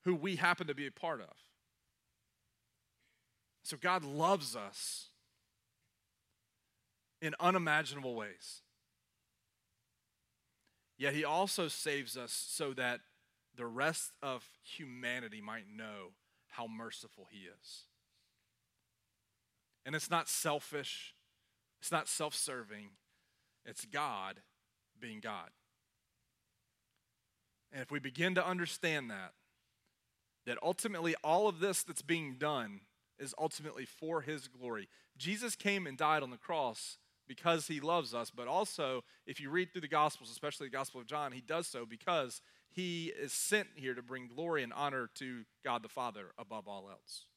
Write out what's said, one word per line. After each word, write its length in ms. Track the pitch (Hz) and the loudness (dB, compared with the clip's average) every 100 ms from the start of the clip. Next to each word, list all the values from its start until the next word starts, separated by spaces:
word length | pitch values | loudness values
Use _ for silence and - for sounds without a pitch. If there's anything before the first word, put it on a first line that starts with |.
who 100 | 180 | 4
we 220 | 175 170 170 | 2 2 4
happen 300 | 175 175 165 | 4 4 0
to 80 | |
be 120 | 135 143 | -4 -6
a 40 | |
part 300 | - 170 139 | -4 -4 -4
of. 140 | 85 - _ _ _ _ _ _ _ _ _ _ _ _ _ _ _ _ _ _ _ _ _ _ | -6 -16 _ _ _ _ _ _ _ _ _ _ _ _ _ _ _ _ _ _ _ _ _ _
So 140 | - 147 | -10 -2
God 260 | 180 185 | 4 4
loves 540 | 147 143 165 196 139 117 | 2 4 6 6 4 -4
us 520 | 101 - - - - _ _ _ _ _ _ _ _ _ _ _ _ _ _ _ _ _ _ _ _ _ | -6 -6 -6 -6 -10 _ _ _ _ _ _ _ _ _ _ _ _ _ _ _ _ _ _ _ _ _
in 140 | 160 147 | -4 4
unimaginable 760 | 175 185 160 151 147 143 131 | 6 6 6 4 4 -2 -2
ways. 480 | 117 104 87 - - _ _ _ _ _ _ _ _ _ _ _ _ _ _ _ _ _ _ _ _ _ _ _ _ | -2 -4 -8 -14 -14 _ _ _ _ _ _ _ _ _ _ _ _ _ _ _ _ _ _ _ _ _ _ _ _
Yet 160 | 139 | 2
he 100 | 147 | 2
also 460 | 147 160 190 - 165 | 4 4 4 2 0
saves 480 | - 156 143 123 123 | 0 0 0 -2 -6
us 160 | 120 | -4
so 400 | - - - 147 | -4 -4 -2 -2
that 260 | 131 123 123 _ _ _ _ _ - | 2 0 0 _ _ _ _ _ -8
the 100 | 120 | -6
rest 460 | 117 147 156 - - | 2 2 2 -4 -6
of 200 | 139 127 - - | -4 -4 -8 -20
humanity 800 | - - 147 123 123 123 117 107 | -14 -12 -10 -6 -2 -2 -4 -10
might 220 | 107 113 101 | -8 -10 -10
know 440 | 107 110 104 92 95 _ _ _ | -12 -10 -10 -12 _ _ _ _
how 180 | - 117 | -10 -8
merciful 640 | 110 113 - - - 92 | -8 -10 -10 -16 -20 -20
he 100 | 104 | -16
is. 440 | 90 101 - - - _ _ _ _ _ _ _ _ _ _ _ _ _ _ _ _ _ _ _ | -18 -18 -16 -16 -18 _ _ _ _ _ _ _ _ _ _ _ _ _ _ _ _ _ _ _
And 100 | 131 | -4
it's 160 | 151 - | -2 2
not 180 | 170 - | 2 2
selfish. 840 | - 165 147 - 151 101 - - - _ _ _ _ _ _ | 0 2 0 -2 -6 -4 -8 -10 -16 _ _ _ _ _ _
It's 120 | - | 2
not 160 | 165 - | 2 2
self-serving. 800 | - 151 - - 127 107 104 101 98 _ _ _ _ _ _ - | 0 0 0 -2 -4 -8 -10 -12 -18 _ _ _ _ _ _ -14
It's 180 | 107 | -12
God 520 | 113 143 147 107 95 98 - _ _ _ _ _ | -4 -2 0 -2 -4 -8 -16 _ _ _ _ _
being 220 | 120 107 | -10 -6
God. 300 | 110 104 82 _ _ _ _ _ _ _ _ _ _ _ _ _ _ _ _ _ _ _ _ _ _ | -6 -6 -8 _ _ _ _ _ _ _ _ _ _ _ _ _ _ _ _ _ _ _ _ _ _
And 120 | 139 | -8
if 80 | 127 | -4
we 80 | 147 | -4
begin 360 | 135 127 175 185 | -4 2 4 4
to 100 | 175 | 2
understand 640 | 180 170 - 165 151 123 | 0 -2 0 0 0 -2
that, 220 | 101 90 - _ _ _ _ _ _ _ _ _ _ - | -8 -10 -14 _ _ _ _ _ _ _ _ _ _ -6
that 120 | 120 | -2
ultimately 520 | 160 185 226 185 170 160 | 0 0 -2 0 2 2
all 260 | 151 170 214 | 6 8 6
of 120 | 170 | 4
this 220 | 196 180 | 2 2
that's 200 | - 160 | 0 -6
being 340 | 143 170 151 127 | 0 0 0 0
done 440 | 151 143 110 101 - _ _ _ | 2 2 -2 -8 -16 _ _ _
is 160 | 139 - | -8 -2
ultimately 460 | 156 - 151 - | -2 -2 -8 -8
for 380 | 131 - 160 165 | -10 -8 -2 -2
his 260 | 139 151 127 | 0 -6 -6
glory. 400 | 127 123 110 98 - _ - | -10 -4 -4 -6 -16 _ -6
Jesus 380 | 139 208 240 | -2 0 -2
came 320 | - 202 202 170 | 0 2 2 0
and 120 | 135 | 2
died 240 | 156 156 | 6 6
on 80 | 135 | 4
the 60 | 123 | -6
cross 600 | - 165 131 113 - - _ _ _ | -2 2 2 0 -8 -12 _ _ _
because 400 | 123 170 165 147 | 0 4 4 4
he 100 | 151 | -2
loves 360 | 147 170 131 | 4 4 2
us, 160 | 117 117 | -2 -4
but 180 | 113 123 | -6 0
also, 560 | 165 208 - 143 127 - - - | 0 0 0 0 0 -6 -18 -12
if 120 | 131 | -8
you 120 | 139 | 0
read 200 | 170 185 | 0 0
through 120 | 185 | -4
the 60 | 151 | 2
Gospels, 420 | 156 151 - 113 | 6 6 4 -12
especially 360 | 113 147 - 139 | -6 -4 -4 -4
the 60 | |
Gospel 280 | 127 139 131 | -4 -4 -6
of 60 | 117 | -6
John, 240 | 151 143 | -4 -2
he 100 | 131 | -6
does 260 | 120 160 175 | -2 -2 -2
so 200 | 127 117 | -6 -8
because 540 | 113 - 175 131 - _ _ _ | -6 2 2 2 -4 _ _ _
he 420 | - 180 170 165 - | -4 -2 -2 -4 -6
is 120 | 139 | -4
sent 360 | - - 208 - 151 | -2 4 4 2 -4
here 180 | 131 | -4
to 80 | 123 | -4
bring 240 | 123 131 123 | -6 -10 -8
glory 360 | 120 170 156 | -4 0 2
and 100 | 120 | 0
honor 380 | - 143 135 117 - | 0 0 0 -2 -6
to 280 | 131 123 110 _ | -6 -6 -10 _
God 180 | 135 120 | 0 0
the 60 | 107 | -2
Father 440 | - 120 104 92 - | -4 -4 -4 -14 -14
above 280 | 107 110 101 | -10 -10 -8
all 220 | 101 98 | -10 -12
else. 360 | 95 - - - | -18 -14 -16 -16